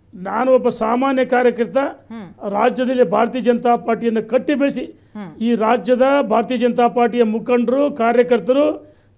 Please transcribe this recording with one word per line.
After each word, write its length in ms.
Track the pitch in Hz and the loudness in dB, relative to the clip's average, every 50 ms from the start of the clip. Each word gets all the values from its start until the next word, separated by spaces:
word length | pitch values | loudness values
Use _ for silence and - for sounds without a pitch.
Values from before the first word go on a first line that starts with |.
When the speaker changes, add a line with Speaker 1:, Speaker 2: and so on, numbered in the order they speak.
| _ _ - | _ _ -18
Speaker 1:
ನಾನು 360 | 185 180 190 196 220 247 262 | -14 -10 -6 -4 -2 2 2
ಒಬ್ಬ 180 | 262 247 214 240 | 2 2 2 0
ಸಾಮಾನ್ಯ 560 | 240 - 240 220 233 247 262 277 269 262 254 | -2 -2 -2 -2 0 0 0 0 0 0 0
ಕಾರ್ಯಕರ್ತ. 520 | 254 254 247 247 247 240 220 233 208 175 262 | 0 2 2 2 2 0 0 -2 -4 -2 -2
Speaker 2:
ಹ್ಮ್. 760 | 277 294 - - - - 226 226 202 170 - - - 208 | -2 -2 -4 -10 -16 -16 -16 -14 -14 -16 -16 -12 -10 -6
Speaker 1:
ರಾಜ್ಯದಲ್ಲಿ 520 | 202 202 226 254 208 - 262 240 262 247 247 | -2 0 0 0 0 0 -2 0 0 2 2
ಭಾರತೀಯ 380 | 185 185 202 233 233 - 254 | 2 2 0 0 0 -2 -2
ಜನತಾ 340 | 208 240 240 233 240 247 240 | 0 0 0 0 2 0 0
ಪಾರ್ಟಿಯನ್ನು 540 | 233 240 - 226 - 226 233 220 226 214 220 | 0 0 -2 -4 -2 -2 -2 -2 -2 -2 -2
ಕಟ್ಟಿ 260 | 226 262 - - 294 | -2 -2 0 0 0
ಬೆಳೆಸಿ, 300 | 247 285 277 - 240 254 | 0 0 0 -2 -4 -8
Speaker 2:
ಹ್ಮ್. 500 | - - _ _ _ - 214 208 170 151 | -10 -12 _ _ _ -16 -16 -16 -14 -10
Speaker 1:
ಈ 200 | - 220 233 240 | -6 -2 0 0
ರಾಜ್ಯದ 680 | 196 214 220 247 240 180 208 254 233 254 269 277 285 | 0 2 2 0 0 0 0 2 2 4 4 2 2
ಭಾರತೀಯ 360 | 262 208 220 220 226 - 254 240 | 2 2 0 0 0 0 -2 0
ಜನತಾ 300 | 233 247 233 247 240 240 | 0 0 2 2 2 2
ಪಾರ್ಟಿಯ 360 | 240 247 240 233 196 240 233 | 2 2 0 2 2 2 0
ಮುಖಂಡರು, 680 | 220 214 226 220 - 247 240 240 214 247 269 285 294 | 0 0 -2 -2 0 0 0 2 2 0 2 0 0
ಕಾರ್ಯಕರ್ತರು, 1040 | - - 226 233 240 247 240 247 247 226 175 208 254 277 294 302 302 - - - - _ _ _ _ | 0 0 0 2 4 2 2 4 2 0 2 2 2 2 2 2 0 -4 -10 -20 -20 _ _ _ _